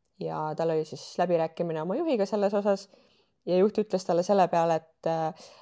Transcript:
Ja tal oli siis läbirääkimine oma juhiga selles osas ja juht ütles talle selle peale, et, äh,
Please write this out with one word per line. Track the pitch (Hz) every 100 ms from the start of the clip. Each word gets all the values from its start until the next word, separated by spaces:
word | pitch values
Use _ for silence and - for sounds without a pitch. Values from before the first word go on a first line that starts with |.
| _ -
Ja | 165 160 156 156
tal | 165
oli | 160 156
siis | 175 - -
läbirääkimine | 180 170 160 - 170 160
oma | 165 233
juhiga | 330 240 196
selles | 214 202
osas | 202 202 196 - _ _ _ _ _ -
ja | 180
juht | 208 214
ütles | 208 190 -
talle | 170
selle | 180 202 175
peale, | 170 165 160
et, | - _ 160
äh, | 165 160 160 - -